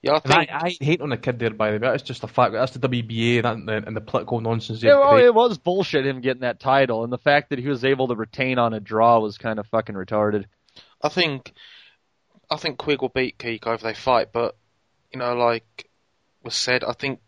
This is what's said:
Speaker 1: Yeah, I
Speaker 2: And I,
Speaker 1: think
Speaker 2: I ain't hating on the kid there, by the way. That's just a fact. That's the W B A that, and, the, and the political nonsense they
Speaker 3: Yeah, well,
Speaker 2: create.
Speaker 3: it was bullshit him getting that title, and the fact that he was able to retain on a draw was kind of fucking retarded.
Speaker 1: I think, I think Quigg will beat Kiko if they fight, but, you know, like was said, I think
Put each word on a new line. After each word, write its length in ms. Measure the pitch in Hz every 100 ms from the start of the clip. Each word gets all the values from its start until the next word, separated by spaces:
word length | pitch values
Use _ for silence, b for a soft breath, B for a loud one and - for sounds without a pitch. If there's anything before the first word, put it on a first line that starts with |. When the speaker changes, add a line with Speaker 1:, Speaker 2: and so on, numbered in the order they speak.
Speaker 1:
Yeah, 100 | -
I 80 | 151
Speaker 2:
And 100 | 135
I, 40 | 156
Speaker 1:
think 140 | 165
Speaker 2:
I 160 | 143 170
ain't 160 | 175
hating 180 | 139 165
on 80 | 143
the 80 | 117
kid 220 | 131 120
there, 100 | 117
by 220 | 104 107
the 20 |
way. 60 | 107
That's 240 | 127 117
just 200 | - 120
a 40 | 107
fact. 260 | - 120
That's 200 | 110 131
the 60 | 123
W 220 | 127 123
B 380 | 113 113 117 120
A 20 |
that, 120 | 117 113
and, 120 | 95
the, 100 | 107
and 180 | 104 110
the 60 |
political 380 | 110 131 - 120
nonsense 420 | 113 113 - 113
they 60 | 117
Speaker 3:
Yeah, 120 | 285
well, 140 | 277
Speaker 2:
create. 120 | 277 247
Speaker 3:
it 80 |
was 240 | 226 247 202
bullshit 480 | - 185 185 151 135
him 160 | 127
getting 200 | 123 127
that 180 | 123 113
title, 440 | 131 139 131 113
and 80 | 117
the 60 | 123
fact 320 | 151 143 143
that 80 | 139
he 100 | 131
was 160 | 131
able 260 | 131 135 131
to 60 | 113
retain 440 | 110 - 131 123
on 140 | 117 110
a 40 |
draw 400 | 104 110 117 117
was 200 | 107 101
kind 180 | 117 110
of 80 | 104
fucking 280 | 113 110 101
retarded. 500 | 92 107 104 104 95 _ _ b b b
Speaker 1:
I 80 | 151
think, 440 | - 156 135 - b b b b b _ _ _ _ _
I 60 | 151
think 200 | 165 123
Quigg 240 | - 139
will 80 | 127
beat 300 | 131 127 -
Kiko 340 | 120 113 117
if 80 | 113
they 140 | 113 107
fight, 340 | - 120 -
but, 240 | 117 117 - _ _ _ _ _
you 60 | 131
know, 140 | 123
like 560 | 120 120 117 _ - - _ _ _ _ _
was 100 | 120 -
said, 280 | - 123
I 100 | -
think 260 | 120 139 127